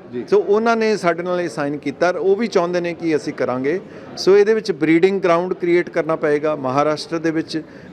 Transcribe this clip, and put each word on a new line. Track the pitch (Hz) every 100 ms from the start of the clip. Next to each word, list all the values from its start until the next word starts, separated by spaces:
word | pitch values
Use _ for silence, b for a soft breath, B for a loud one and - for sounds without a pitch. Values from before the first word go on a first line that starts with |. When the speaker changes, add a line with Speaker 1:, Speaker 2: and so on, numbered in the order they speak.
| -
Speaker 1:
ਜੀ। | 120 107
Speaker 2:
ਸੋ | 202 175
ਉਹਨਾਂ | 202 233 226
ਨੇ | 220 208
ਸਾਡੇ | 175 170
ਨਾਲ | 180 180
ਇਹ | 175
ਸਾਈਨ | - 143 147
ਕੀਤਾ | 143 - 170
ਔਰ | 175
ਉਹ | 180 196
ਵੀ | 233
ਚਾਹੁੰਦੇ | 196 170 180
ਨੇ | 175
ਕਿ | 165 165 147
ਅਸੀਂ | 151
ਕਰਾਂਗੇ। | 143 127 127 135 180 B B B -
ਸੋ | - 202
ਇਹਦੇ | 208
ਵਿੱਚ | 220 196
ਬਰੀਡਿੰਗ | 156 151 165 190 196
ਗਰਾਊਂਡ | 175 170 180
ਕ੍ਰੀਏਟ | 185 175 175 175
ਕਰਨਾ | 175 156 160
ਪਏਗਾ | 156 147 151 151
ਮਹਾਰਾਸ਼ਟਰ | 131 135 147 151 - 165
ਦੇ | 165
ਵਿੱਚ, | 156 160 160 - B B